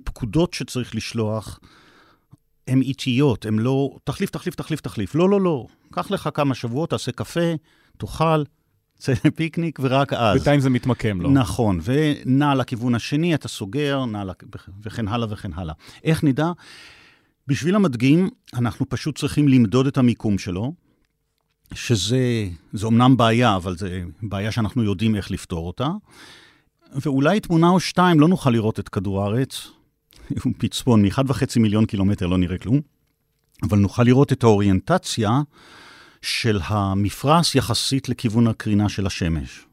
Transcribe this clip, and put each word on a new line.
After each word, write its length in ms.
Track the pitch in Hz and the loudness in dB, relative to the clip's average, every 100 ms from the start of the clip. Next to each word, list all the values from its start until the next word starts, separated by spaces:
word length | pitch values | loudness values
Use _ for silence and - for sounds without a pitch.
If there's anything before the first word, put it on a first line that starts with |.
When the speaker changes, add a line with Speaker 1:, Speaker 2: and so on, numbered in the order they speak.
Speaker 1:
פקודות 500 | - - 117 147 175 | 0 -10 -4 -2 -2
שצריך 420 | - 135 127 117 110 | -4 -8 -8 -6 -8
לשלוח, 640 | - 113 107 110 - - - _ _ _ _ _ _ - _ _ - | -8 -4 -4 -4 -10 -18 -20 _ _ _ _ _ _ -20 _ _ -2
הן 140 | 131 | 0
איטיות, 640 | 131 131 131 120 143 101 107 | 0 -4 -2 2 2 0 -2
הן 140 | 107 | -2
לא, 360 | 117 135 139 - | 0 -2 -4 -6
"תחליף, 260 | - 127 196 | -10 -6 -6
תחליף, 260 | 160 180 - | -6 -10 -10
תחליף, 260 | 143 156 | -8 -8
תחליף". 340 | 131 - 98 151 | -8 -8 -4 0
לא, 140 | 185 | 2
לא, 120 | 202 | 2
לא. 260 | 185 143 110 _ _ | 0 -2 -8 _ _
קח 200 | - - | -10 -6
לך 180 | 190 156 | -6 -4
כמה 220 | - 143 123 | -2 -2 -2
שבועות, 340 | 120 123 160 | -4 -4 -4
תעשה 220 | 127 - | -4 -6
קפה, 420 | - 110 170 170 160 _ _ _ - | -8 -6 -2 -2 -2 _ _ _ -14
תאכל, 460 | 107 - 160 156 143 _ _ _ _ _ | -8 -2 0 0 -2 _ _ _ _ _
צא 160 | - 127 151 | -4 0 2
לפיקניק, 540 | - 160 165 165 139 | 0 -4 -4 -6 -2
ורק 320 | 131 135 139 | 0 0 0
אז. 200 | 131 113 | 0 2
Speaker 2:
בינתיים 260 | 131 - 147 | 2 4 4
זה 100 | 135 | 4
מתמקם 520 | 123 127 117 113 95 | 2 0 -2 -2 -2
לו. 80 | 110 | 2
Speaker 1:
נכון, 500 | 139 107 - 110 87 | 2 2 0 0 0
ונע 720 | 87 139 156 139 127 135 147 135 | 0 0 0 -2 0 2 2 0
לכיוון 400 | 123 110 123 117 | -2 -4 -2 -2
השני, 400 | - 147 175 156 | -2 -2 0 -2
אתה 120 | 113 | -4
סוגר, 580 | - 101 127 147 139 127 | -10 -8 -4 -2 -2 -4
נע 180 | 104 | -6
לכ-, 200 | 95 87 - - - 95 | -8 -12 -16 -20 -20 -16
וכן 240 | 107 110 104 | -12 -6 -4
הלאה 200 | 120 113 | -4 -4
וכן 240 | 104 104 82 | -6 -10 -8
הלאה. 180 | 85 76 - - | -10 -12 -18 -8
איך 200 | - 160 | -2 0
נדע? 280 | 151 127 160 170 - - - - _ _ _ _ - | 0 0 -2 -6 -14 -20 -20 -20 _ _ _ _ -6
בשביל 280 | 135 143 208 | -2 0 2
המדגים, 540 | 185 120 131 165 196 - _ | 2 2 4 4 2 -4 _
אנחנו 360 | 123 120 - 131 | -4 -4 -2 -6
פשוט 280 | 120 156 - | -6 -6 -6
צריכים 300 | 147 - 147 | -4 2 4
למדוד 400 | 131 110 127 135 | 6 6 2 2
את 100 | 139 | 2
המיקום 400 | 123 113 113 98 | 2 2 -2 -2
שלו, 360 | - 90 123 170 _ _ _ _ _ _ _ _ - | -4 -6 -6 -10 _ _ _ _ _ _ _ _ -18
שזה, 760 | - - 113 98 131 123 117 101 85 _ | -8 -2 0 0 0 0 0 -4 -8 _
זה 120 | 110 110 | -6 2
אומנם 320 | 117 127 131 | 4 6 6
בעיה, 380 | 117 113 123 95 | 6 4 4 2
אבל 220 | 90 82 | -2 -6
זה 260 | 95 92 87 - | -6 -6 -8 -10
בעיה 300 | 104 98 107 | -8 -6 -4
שאנחנו 320 | 110 107 127 | -2 -2 0
יודעים 320 | 107 92 110 107 | 0 0 0 0
איך 160 | - | -4
לפתור 360 | 92 - 85 82 | -8 -6 -8 -8
אותה. 220 | - 135 208 - - - - - _ _ _ _ | -4 -4 -6 -10 -20 -20 -20 -20 _ _ _ _
ואולי 460 | 135 151 135 147 208 | -6 -2 2 2 2
תמונה 300 | - 165 170 | 2 4 6
או 100 | 180 | 4
שתיים 400 | - - 180 160 | 2 2 4 6
לא 80 | 156 | 6
נוכל 220 | 185 135 | 4 2
לראות 300 | 117 107 110 | 2 0 -4
את 100 | - | -6
כדור 340 | 104 98 98 | -6 -4 -2
הארץ, 440 | 101 113 135 - - - _ _ | -2 -2 -4 -8 -16 -20 _ _
<laughs> 420 | _ _ - - | _ _ -10 -4
הוא 100 | 131 - | -4 -2
פצפון, 440 | 104 - - 113 | -4 -2 2 4
מאחד 280 | 98 113 135 | 4 2 -2
וחצי 300 | 139 110 123 | -2 -2 2
מיליון 260 | 107 107 110 | 2 2 0
קילומטר 420 | 98 95 98 87 | 0 -2 0 0
לא 100 | 92 | 0
נראה 200 | 87 90 | 0 -4
כלום, 240 | 92 143 - _ _ _ _ _ _ - | 0 -2 -2 _ _ _ _ _ _ -8
אבל 140 | 90 101 | 0 2
נוכל 260 | 98 - | 2 4
לראות 280 | 123 123 143 | 4 6 4
את 120 | 127 | 4
האוריינטציה 1000 | 117 101 101 95 - 185 - - 104 127 147 _ - - - - - _ | 4 4 4 2 2 -2 -2 -2 0 0 -2 _ -20 -20 -20 -20 -20 _
של 380 | - - 117 104 | -8 -4 0 0
המפרש 920 | 80 107 98 98 101 - 131 165 - 135 | -2 -2 0 0 -2 -2 0 2 2 0
יחסית 540 | - 110 - 139 - | 0 -2 -2 -2 -4
לכיוון 380 | 120 117 113 113 | -4 0 2 2
הקרינה 420 | 107 110 104 104 | 2 0 2 2
של 160 | 98 95 | 0 -4
השמש. 600 | - 87 80 67 - - | -2 -2 -2 -6 -14 -20